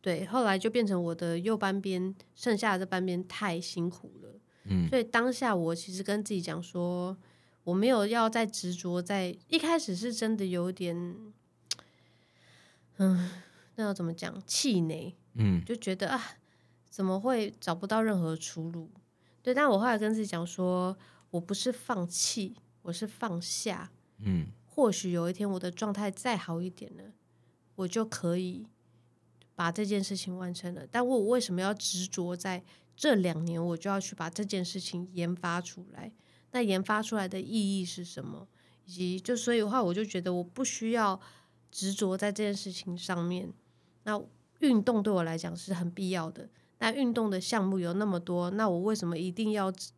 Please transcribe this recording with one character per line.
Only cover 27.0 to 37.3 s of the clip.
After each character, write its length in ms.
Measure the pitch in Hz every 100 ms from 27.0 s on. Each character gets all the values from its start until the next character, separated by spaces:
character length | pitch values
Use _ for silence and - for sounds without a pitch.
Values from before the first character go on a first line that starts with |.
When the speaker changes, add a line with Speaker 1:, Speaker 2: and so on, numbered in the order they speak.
| 202 - _ _ _ _ _
Speaker 1:
我 140 | - 185
就 160 | 185
可 340 | 220 - 175 175
以 260 | 185 180 220 _ _ _ _ _ _ _ _
把 180 | - 170
这 120 | 170
件 180 | 208 202
事 140 | 196 190
情 220 | 185 180
完 160 | 180
成 180 | 175 175
了。 140 | 175 -
但 160 | 233
我 160 | 247 254 202
为 140 | 247
什 120 | -
么 80 | 180
要 140 | 185
执 320 | 208 - 180 185
着 300 | - 175 175
在 260 | 190 180 - - _ -
这 200 | - 226
两 280 | 180 160
年 180 | 170 170
我 140 | 170 165
就 140 | 196
要 100 | 196
去 140 | 190
把 160 | - 165
这 140 | 196
件 200 | 202 196
事 140 | 175 190
情 300 | 180 180 180
研 220 | 180 170
发 260 | 175 175 170
出 240 | 175 - 185
来？ 200 | - - - _ _ _
那 100 | 254
研 180 | 233 190
发 220 | 196 214
出 140 | 220 220
来 100 |
的 140 | 185